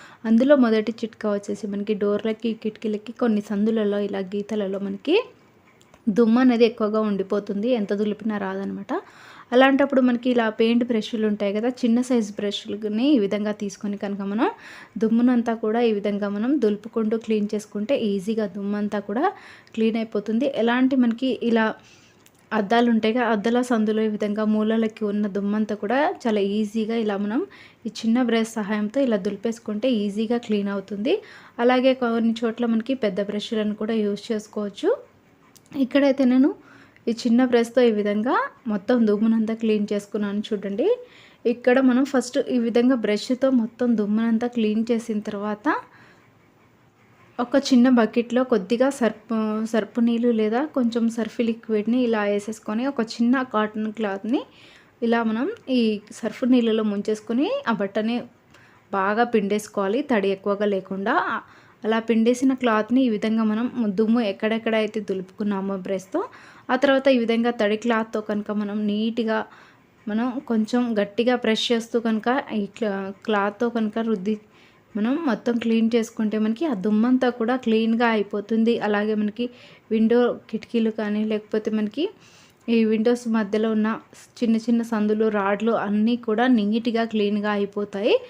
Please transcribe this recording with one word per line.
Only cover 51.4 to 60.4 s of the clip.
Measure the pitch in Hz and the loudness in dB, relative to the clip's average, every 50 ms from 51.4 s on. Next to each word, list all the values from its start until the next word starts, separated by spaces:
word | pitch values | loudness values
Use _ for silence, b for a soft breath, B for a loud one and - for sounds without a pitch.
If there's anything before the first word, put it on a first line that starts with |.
| 240 226 226 226 - - 220 208 208 226 233 254 | -2 -2 -2 -4 -4 -2 -2 0 0 0 0 2
ఇలా | 254 233 226 214 208 | 2 2 0 0 0
వేసేసుకొని | 202 208 202 202 - 220 - - - 214 226 247 277 | 0 0 -2 -2 -6 -10 -10 -8 -6 -4 -2 -2 -2
ఒక | - - 226 | -2 -2 -4
చిన్న | 220 - - 233 240 247 277 262 | -4 -2 0 2 2 2 2 0
కాటన్ | 254 - 214 214 208 214 214 214 220 208 | 0 0 0 0 0 -2 -4 -6 -6 -4
క్లాత్ని | - 220 202 190 196 - 214 247 359 523 - B B B B B B B B B B | -4 -4 -4 -4 -6 -4 -2 -2 -2 -4 -6 B B B B B B B B B B
ఇలా | 247 233 226 233 233 | 0 0 0 2 2
మనం | 226 214 226 269 370 466 - - - | 0 0 -2 -2 -4 -4 -8 -6 -2
ఈ | 262 247 233 220 214 208 - - | 0 2 2 2 0 -2 -6 -14
సర్ఫ్ | - - - 220 226 - - | -16 -8 -8 -8 -6 -2 2
నీళ్ళలో | 240 262 247 233 226 220 220 220 | 4 4 4 4 4 2 2 0
ముంచేసుకొని | 214 202 202 196 - 214 214 - - 233 240 294 392 523 571 571 | 0 -2 -2 -2 -2 -4 -4 -4 -4 -2 0 0 0 -2 -2 -2
ఆ | - 226 | -2 -2
బట్టని | 175 202 196 202 226 214 220 240 247 - - - _ _ _ b b b b b b b b | -2 -2 -4 -2 -2 -2 -2 -2 -4 -6 -8 -16 _ _ _ b b b b b b b b
బాగా | - 196 190 196 208 214 240 | -4 -2 0 0 2 0 0
పిండేసుకోవాలి, | 226 233 220 202 196 202 208 208 - - - 196 190 202 262 | 2 2 0 2 2 -2 -2 -4 -4 -4 -2 -2 0 0 -2
తడి | 294 - 254 214 196 196 | 0 0 0 2 2 0
ఎక్కువగా | 196 190 | -2 -2